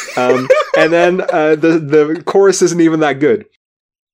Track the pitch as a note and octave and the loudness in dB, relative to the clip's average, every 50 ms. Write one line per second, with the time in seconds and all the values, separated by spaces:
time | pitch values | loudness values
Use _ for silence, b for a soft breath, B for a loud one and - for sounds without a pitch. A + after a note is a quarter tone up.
0 | - - - - B2+ B2+ B2+ B2+ C3 - C5 D5+ - - - F3 D#3 D#3+ E3 E3+ | -10 -8 -6 -4 0 0 0 0 0 0 0 0 -2 -2 0 0 0 2 2 0
1 | F3 F3 F3+ F#3 F3+ - - E3 D#3 D3+ D#3+ D3+ D3+ E3 E3 E3+ D#3 C#3 D3 D#3 | 0 0 -2 -4 -4 -4 -2 -2 0 0 0 0 0 0 0 0 -2 0 2 2
2 | D3+ D3+ D#3+ F3 D#3 - - G3 G3 G3 F#3 - F#3 F3 E3+ F3 E3 D#3+ D#3+ D#3+ | 2 2 -2 -8 -6 -2 0 2 4 4 2 2 0 0 2 2 2 2 2 0
3 | D#3 D3 C#3 C3+ D3+ C#3+ A2 G#2 - _ _ _ _ _ _ _ _ _ _ _ | 0 -2 -2 0 0 0 0 0 -4 _ _ _ _ _ _ _ _ _ _ _
4 | _ _ | _ _